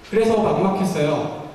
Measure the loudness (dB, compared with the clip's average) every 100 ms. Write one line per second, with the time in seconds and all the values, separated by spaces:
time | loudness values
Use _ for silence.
0 | -4 0 2 2 2 2 0 0 0 0
1 | 0 0 -4 -8 -14